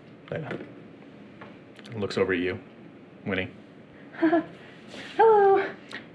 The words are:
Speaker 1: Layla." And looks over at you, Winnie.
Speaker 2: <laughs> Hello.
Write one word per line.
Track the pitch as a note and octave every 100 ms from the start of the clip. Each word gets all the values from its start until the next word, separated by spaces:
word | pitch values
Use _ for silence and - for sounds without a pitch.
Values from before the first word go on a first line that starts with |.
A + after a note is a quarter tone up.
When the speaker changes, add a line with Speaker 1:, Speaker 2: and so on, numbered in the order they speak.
| - - -
Speaker 1:
Layla." | - C#3+ - - - - - - - - - - - - - -
And | A#2
looks | G2 -
over | F#2+
at | F2+
you, | F2+ G2 - - - - - -
Winnie. | - F#2 F#2 - - - - - - -
Speaker 2:
<laughs> | D#4+ E4 - - - - - - - -
Hello. | A4+ G#4+ G4 G4 G4 - - - -